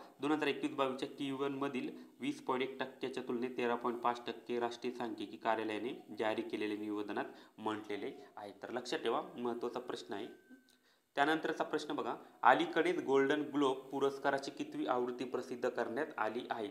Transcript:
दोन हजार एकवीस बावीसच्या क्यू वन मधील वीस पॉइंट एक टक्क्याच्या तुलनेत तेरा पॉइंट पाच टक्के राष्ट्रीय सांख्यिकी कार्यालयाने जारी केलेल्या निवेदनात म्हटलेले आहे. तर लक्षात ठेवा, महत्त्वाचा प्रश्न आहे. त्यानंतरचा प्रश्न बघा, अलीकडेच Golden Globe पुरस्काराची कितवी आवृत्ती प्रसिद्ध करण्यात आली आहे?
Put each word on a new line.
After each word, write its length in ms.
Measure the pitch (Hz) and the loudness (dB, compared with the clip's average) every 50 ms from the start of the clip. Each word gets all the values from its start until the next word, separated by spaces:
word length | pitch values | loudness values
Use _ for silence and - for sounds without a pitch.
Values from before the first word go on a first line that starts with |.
| - - - - | -8 -16 -10 -4
दोन 100 | 135 143 | 0 2
हजार 160 | 156 147 147 143 | 2 2 2 2
एकवीस 240 | - - - 147 | 2 0 0 -2
बावीसच्या 360 | - 131 135 131 127 127 151 139 | 2 2 2 2 2 -2 -4 -6
क्यू 280 | - - 143 139 135 131 | -6 -4 -4 -4 -2 0
वन 160 | 139 139 139 | -2 -2 0
मधील 360 | 135 139 139 127 123 147 - - - - - - - | 0 -2 -2 -2 -2 -4 -4 -6 -10 -14 -18 -12 -6
वीस 220 | 120 143 147 - | -4 -4 -4 -4
पॉइंट 220 | - - 131 127 127 | -2 0 2 2 2
एक 160 | 123 - - | 0 -2 -4
टक्क्याच्या 440 | 135 127 - - - 127 - 131 123 - | -6 -6 -6 -6 -6 -4 -4 -4 -2 -2
तुलनेत 220 | 127 117 120 127 127 - | -2 0 0 -2 0 0
तेरा 180 | 123 120 120 | 2 2 2
पॉइंट 240 | 120 123 123 117 120 | 2 2 0 0 2
पाच 220 | - 120 120 120 - - | 2 0 0 0 -2 -8
टक्के 320 | 113 - - - 120 120 | -8 -8 -6 -4 -2 0
राष्ट्रीय 340 | 120 120 120 - - 123 123 | 0 -2 -2 -2 -4 -4 -4
सांख्यिकी 440 | - 123 113 107 104 104 101 107 110 | -2 -4 -4 -4 -6 -8 -8 -8 -4
कार्यालयाने 800 | - 117 110 110 110 110 107 104 104 127 - - - - 107 104 | 0 2 2 2 2 -2 -2 -2 -4 -4 -6 -8 -10 -10 -4 0
जारी 220 | 113 107 107 113 | 0 0 2 0
केलेल्या 360 | 110 117 - 107 107 107 104 104 | -2 -2 -2 -2 -2 0 -2 -2
निवेदनात 480 | 104 107 104 104 104 101 101 117 139 127 - - - - _ - | -2 -2 -2 -2 -2 -2 -2 -4 -4 -6 -8 -16 -20 -20 _ -6
म्हटलेले 540 | 110 110 107 104 104 - 101 98 107 131 139 - - - - | -4 -2 -2 -2 -4 -6 -6 -4 -6 -6 -8 -10 -16 -16 -14
आहे. 160 | 110 104 101 98 - - | -12 -12 -12 -12 -12 -8
तर 80 | 101 | -6
लक्षात 280 | 110 123 120 - 160 156 | -6 -4 -4 -2 -2 0
ठेवा, 220 | - 117 120 147 160 - - 117 | 2 2 2 2 0 -4 -6 -4
महत्त्वाचा 420 | 120 120 117 120 - 120 - - | -2 -2 -2 0 -2 -2 -2 -4
प्रश्न 340 | - - - - - - 110 | -6 -6 -8 -8 -8 -8 -8
आहे. 140 | 101 113 - - - - - - - _ _ _ _ _ _ _ _ _ _ - | -8 -8 -8 -12 -16 -20 -20 -20 -20 _ _ _ _ _ _ _ _ _ _ 0
त्यानंतरचा 480 | 139 143 156 160 160 - 175 156 - 160 | 2 4 4 4 2 2 0 0 0 0
प्रश्न 300 | - - 151 151 - 156 | 0 0 -2 -2 -2 -4
बघा, 220 | 135 117 117 - - - - - - - | -2 -2 -2 -4 -6 -8 -16 -4 4 8
अलीकडेच 600 | 117 135 147 170 170 - 165 160 175 180 156 131 | 8 8 8 6 4 4 4 4 4 4 2 4
Golden 380 | 120 135 139 139 135 151 151 | 6 6 8 8 8 6 4
Globe 360 | 147 127 127 147 143 131 135 - | 2 0 2 4 4 4 4 2
पुरस्काराची 760 | - - 139 135 139 139 135 - - 143 139 135 - - | -4 -6 -2 2 2 2 2 2 2 2 2 2 0 -4
कितवी 340 | - - 147 - - 147 151 | -6 -6 -6 -6 -4 -2 0
आवृत्ती 400 | - 131 123 123 123 123 - 135 | 2 2 2 2 0 -2 -4 -4
प्रसिद्ध 440 | 123 - 127 127 - 123 120 127 123 | -2 -2 -2 -2 -4 -4 0 0 0
करण्यात 380 | - 123 113 110 113 123 156 - - - | 2 0 0 0 0 -2 -2 -2 -2 -2
आली 280 | 110 110 110 120 117 - | -2 0 0 -2 -2 -2
आहे? 180 | 127 117 107 101 | -2 -2 -2 -4